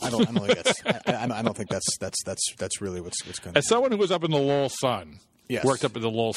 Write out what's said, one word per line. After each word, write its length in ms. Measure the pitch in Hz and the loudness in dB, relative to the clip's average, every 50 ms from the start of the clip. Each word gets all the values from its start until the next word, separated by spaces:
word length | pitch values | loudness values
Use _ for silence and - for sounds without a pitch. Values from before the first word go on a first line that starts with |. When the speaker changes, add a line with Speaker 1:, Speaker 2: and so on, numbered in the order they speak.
Speaker 1:
I 80 | - 123 | -4 0
don't, 160 | 233 226 220 | 2 4 4
I 40 | - | 4
don't 140 | 240 190 - | 4 2 2
think 180 | - 233 85 - | 2 2 4 2
that's, 220 | 254 - - - | 2 0 2 0
I, 260 | 220 214 220 - 208 139 | -2 -2 0 0 -2 0
I, 260 | 107 120 123 110 107 | 0 0 -2 -2 0
I 20 | |
don't 160 | 117 113 104 | 0 -2 -2
think 120 | - 90 - | -2 -4 -2
that's, 280 | - 92 - - - - | -2 -2 -2 -2 -4 -4
that's, 240 | 95 95 - - - | -4 -4 -4 -4 -4
that's, 300 | 107 95 - - - - | -4 -4 -4 -4 -6 -4
that's 240 | - 92 95 - - | -6 -6 -6 -4 -4
really 200 | 101 95 90 90 | -4 -4 -6 -6
what's, 240 | 85 87 - - - | -6 -8 -8 -8 -8
what's 140 | 92 90 - | -8 -10 -10
gonna 180 | - 90 87 | -6 0 0
Speaker 2:
As 100 | 147 - | 2 4
someone 240 | - 226 240 269 254 | 4 4 4 4 2
who 60 | 220 | 2
was 140 | 202 202 170 | 2 2 2
up 120 | 185 170 165 | 2 0 0
in 60 | 160 | 2
the 80 | 156 | 2
Lowell 320 | 143 139 139 143 139 139 127 | 2 4 4 4 2 2 0
Sun, 500 | - - 135 127 113 95 82 76 76 - - _ _ _ _ | -2 0 0 0 0 -2 -4 -10 -16 -20 -20 _ _ _ _
Speaker 1:
Yes. 160 | - 123 - - | -4 -2 2 4
Speaker 2:
worked 200 | 135 131 - 147 | 2 4 2 0
up 120 | 120 104 | -2 0
in 80 | 120 113 | -2 -2
the 60 | 113 | 0
Lowell 220 | 110 113 113 113 101 | 0 0 0 0 0